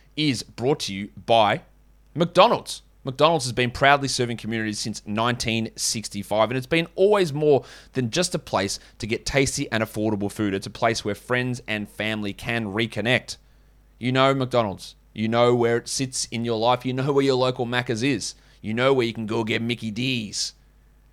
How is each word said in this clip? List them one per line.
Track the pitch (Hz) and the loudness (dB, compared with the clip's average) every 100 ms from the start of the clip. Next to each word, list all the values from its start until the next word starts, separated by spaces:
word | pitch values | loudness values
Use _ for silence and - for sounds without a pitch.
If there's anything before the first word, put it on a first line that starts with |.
| _ - | _ -2
is | 151 117 | -2 -2
brought | - - 123 151 | -6 -4 -2 -2
to | - | -2
you | 98 101 - 95 | -8 -10 -12 2
by | 117 104 147 - _ _ _ _ 139 | 4 4 2 -6 _ _ _ _ -4
McDonald's. | 170 175 220 156 - - _ _ | 0 6 6 4 -4 -14 _ _
McDonald's | 139 127 151 165 | -10 2 2 4
has | 127 | -2
been | 120 123 | 0 -2
proudly | - 139 143 135 | 2 4 4 2
serving | - 120 117 | -2 -2 -4
communities | 107 113 110 104 | -6 -4 -4 -4
since | 117 101 - | -6 -8 -6
nineteen | 104 117 123 117 113 110 - | -2 0 0 -2 -2 -4 -4
sixty-five, | - 117 101 101 98 107 110 | -4 -4 -6 -10 -2 2 2
and | 131 | 2
it's | 127 | 0
been | 165 165 - | 0 0 2
always | 196 208 180 | 4 4 2
more | 139 151 135 - - - | 2 4 4 2 -18 -8
than | 135 123 | -4 -2
just | 156 180 165 | 0 -2 -4
a | |
place | - 107 98 - - _ | -4 -2 -2 -4 -12 _
to | 110 | -6
get | 113 - | -4 0
tasty | 143 131 - 143 | 0 0 -2 -4
and | 113 | -2
affordable | 110 110 110 104 101 | -2 -2 -2 0 -2
food. | - 107 | -2 -2
It's | 95 104 | -2 -6
a | |
place | - 117 113 | -2 -2 0
where | 107 101 | -4 -8
friends | - 123 127 123 - | -2 -2 -2 -6 -6
and | 107 104 | -8 -8
family | - 104 110 104 | -6 -4 -4 -6
can | 98 - 117 107 | -6 -6 -4 -4
reconnect. | 98 113 - 107 123 - - _ _ _ _ _ _ | -2 -2 -2 0 0 -2 -14 _ _ _ _ _ _
You | 120 | -2
know | 131 135 | 4 4
McDonald's. | 135 127 123 110 90 - - _ | 4 0 0 0 -4 -12 -20 _
You | - 110 | -4 0
know | 117 120 123 | 4 4 6
where | 117 120 | 2 0
it | - | -2
sits | - 131 - - | -6 -4 -6 -6
in | 117 117 | -4 -4
your | 110 | 0
life. | 113 123 131 | 2 2 0
You | |
know | 127 135 | -2 0
where | 139 139 | 2 4
your | 127 | 2
local | 127 131 117 | 2 0 -2
Macca's | 123 123 113 | -2 -2 -2
is. | 131 117 - - _ _ | 0 -2 -4 -12 _ _
You | 101 | -6
know | 113 131 | 2 4
where | 135 117 | 4 2
you | |
can | 113 110 | -2 -4
go | 110 | -2
get | 110 113 | 0 -2
Mickey | 117 117 113 | -2 -4 -4
D's. | 104 131 123 107 - - - _ _ _ _ _ | -4 -2 -4 -4 -6 -8 -10 _ _ _ _ _